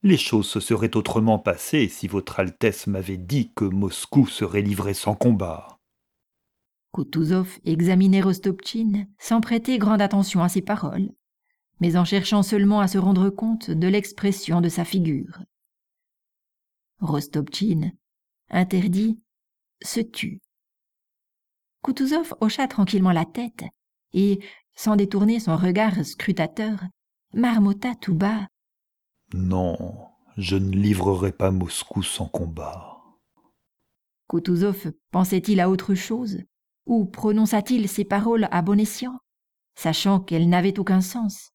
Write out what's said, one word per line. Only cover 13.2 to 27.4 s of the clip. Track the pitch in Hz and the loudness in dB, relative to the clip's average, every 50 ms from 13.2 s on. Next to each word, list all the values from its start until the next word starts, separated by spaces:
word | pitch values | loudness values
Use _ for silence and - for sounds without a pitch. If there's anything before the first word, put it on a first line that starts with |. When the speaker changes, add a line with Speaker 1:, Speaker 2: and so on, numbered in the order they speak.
| 185 196 | 4 2
Speaker 2:
compte | 196 196 220 226 226 220 - - | 0 -2 -4 -2 -2 -4 -4 -4
de | 165 160 170 185 | -2 0 2 2
l'expression | 190 208 202 - - - - 202 196 196 - - 165 175 | 2 0 0 -4 -10 -2 -2 -2 -2 -2 -2 -2 0 2
de | 175 170 | 2 0
sa | 165 - 170 | 0 -2 -4
figure. | - - 190 175 160 147 131 - - - - 185 _ _ _ _ _ _ _ _ _ _ _ _ _ _ _ _ _ _ _ _ _ _ _ _ _ _ _ _ _ _ _ | -2 0 0 0 0 0 -2 -4 -8 -12 -18 -20 _ _ _ _ _ _ _ _ _ _ _ _ _ _ _ _ _ _ _ _ _ _ _ _ _ _ _ _ _ _ _
Rostopchine, | - 156 147 147 147 - - 151 143 - - - 190 220 180 160 156 - - _ _ _ _ _ _ _ _ _ _ _ | -4 -2 -2 -4 -4 -4 -4 -4 -4 -4 -4 -4 0 0 0 0 -2 -4 -6 _ _ _ _ _ _ _ _ _ _ _
interdit, | - 180 185 185 185 185 180 196 175 190 214 226 220 226 _ _ _ _ _ _ _ _ _ _ _ _ - | 0 0 0 2 0 0 0 0 0 0 0 0 -2 -2 _ _ _ _ _ _ _ _ _ _ _ _ -14
se | - - 233 | -6 -4 -4
tut. | 226 226 _ - - - - - _ _ _ _ _ _ _ _ _ _ _ _ _ _ _ _ _ _ _ _ _ _ _ _ _ _ _ _ _ | -4 -4 _ -10 -8 -8 -10 -12 _ _ _ _ _ _ _ _ _ _ _ _ _ _ _ _ _ _ _ _ _ _ _ _ _ _ _ _ _
Koutouzov | - 262 - 269 262 302 311 330 - - - | -6 -2 -2 0 0 0 0 -2 -4 -6 -2
hocha | 220 220 214 - 269 | -2 -2 0 0 -4
tranquillement | 262 - - 202 185 - 196 185 185 180 | -4 0 0 0 0 2 2 2 4 2
la | 165 165 | 2 0
tête | - - - 240 240 _ - - - _ _ _ _ _ _ _ _ _ | -2 -6 -10 -10 -10 _ -14 -16 -16 _ _ _ _ _ _ _ _ _
et, | 180 196 202 202 196 196 - - - _ _ _ | 0 2 2 2 0 -4 -12 -20 -20 _ _ _
sans | - - 214 208 | -6 -2 0 2
détourner | 208 202 196 196 196 208 208 226 233 | 2 2 2 0 0 2 2 2 0
son | 220 - 160 | 0 0 0
regard | 165 180 185 180 196 214 220 185 - 147 | 0 2 0 2 2 2 0 0 0 -4
scrutateur, | - - _ - - 185 - 160 156 - - 214 214 220 196 185 180 _ _ _ _ _ _ _ _ - | -6 -8 _ -2 -2 0 0 -2 -4 -2 -6 -4 -4 -4 -6 -8 -12 _ _ _ _ _ _ _ _ -2
marmotta | - | 0